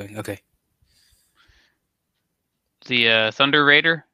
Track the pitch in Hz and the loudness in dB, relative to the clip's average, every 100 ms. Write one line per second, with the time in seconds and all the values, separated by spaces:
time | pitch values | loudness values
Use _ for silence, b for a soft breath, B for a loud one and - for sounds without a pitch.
0 | 101 107 107 101 _ _ _ _ _ _ | -16 -14 -12 -14 _ _ _ _ _ _
1 | _ _ _ _ _ _ _ _ _ _ | _ _ _ _ _ _ _ _ _ _
2 | _ _ _ _ _ _ _ _ - 123 | _ _ _ _ _ _ _ _ -4 0
3 | 117 113 110 - 139 151 143 147 160 165 | 2 2 0 0 0 2 2 2 2 -4
4 | - | -8